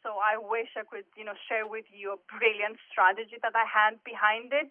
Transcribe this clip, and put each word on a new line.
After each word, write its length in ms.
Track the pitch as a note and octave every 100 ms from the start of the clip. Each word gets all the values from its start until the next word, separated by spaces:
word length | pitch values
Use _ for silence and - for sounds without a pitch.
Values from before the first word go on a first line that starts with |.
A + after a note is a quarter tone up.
so 180 | A#3 G#3
I 160 | G#3 G#3+
wish 320 | G#3 A3+ A3+ -
I 80 |
could, 220 | G#3+ A3 G3+ -
you 80 |
know, 120 | G#3+ G3+ -
share 180 | A3+ G#3+
with 180 | A3 A3
you 260 | G3+ G3
a 60 | G3 _
brilliant 500 | G#3+ A#3 G#3+ G#3 A3 -
strategy 500 | - F#3 G3 A3+ A3+
that 140 | A3+ A3
I 80 |
had 380 | A3 A3 G#3+ A3
behind 480 | - A3+ G#3+ A3 B3
it. 160 | C#4 D4+